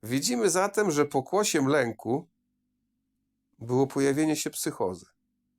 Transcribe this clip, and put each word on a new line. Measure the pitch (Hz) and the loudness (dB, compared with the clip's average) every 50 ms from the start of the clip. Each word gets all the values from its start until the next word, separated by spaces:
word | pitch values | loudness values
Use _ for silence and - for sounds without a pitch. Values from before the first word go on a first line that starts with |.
| - | -6
Widzimy | 107 123 139 143 190 247 240 226 196 | -2 -4 -2 0 0 0 2 2 2
zatem, | 160 185 190 202 196 - 214 196 | 2 2 0 0 0 0 0 2
że | 156 143 147 | 2 2 0
pokłosiem | 143 - 139 127 - - 196 208 208 - 165 135 | 2 0 -4 -4 0 0 0 0 2 0 0 2
lęku | 131 143 151 127 117 - _ - 113 120 143 170 _ _ _ _ _ _ _ _ _ _ _ _ _ _ _ _ _ _ _ _ _ _ _ _ _ _ _ | 2 2 2 2 0 -2 _ -4 -2 -2 -2 -4 _ _ _ _ _ _ _ _ _ _ _ _ _ _ _ _ _ _ _ _ _ _ _ _ _ _ _
było | 117 117 127 127 139 | -6 0 2 2 2
pojawienie | 135 - 143 139 139 139 139 156 156 151 | 2 2 0 2 2 2 2 2 0 0
się | 147 - 156 | 0 -2 -6
psychozy. | - - - 160 147 - 117 92 92 87 - _ _ _ _ _ _ _ _ _ _ | -6 -4 -6 -6 -4 -2 -4 -4 -4 -6 -12 _ _ _ _ _ _ _ _ _ _